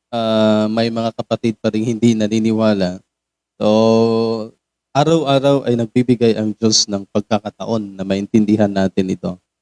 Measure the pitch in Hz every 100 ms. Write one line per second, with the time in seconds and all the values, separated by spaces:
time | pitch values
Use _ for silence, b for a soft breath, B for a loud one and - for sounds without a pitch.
0 | - 117 113 110 107 107 107 113 117 117
1 | 113 - - 117 117 107 110 110 117 110
2 | 117 110 107 113 110 110 110 101 90 92
3 | _ _ _ _ _ - 107 107 113 113
4 | 113 113 113 113 110 _ _ _ _ 135
5 | 147 165 139 139 139 139 120 120 113 127
6 | 123 117 117 107 107 101 113 110 - 101
7 | 98 104 - 104 104 - 101 113 101 98
8 | 95 98 101 110 104 107 104 98 95 -
9 | 95 87 92 90 _ _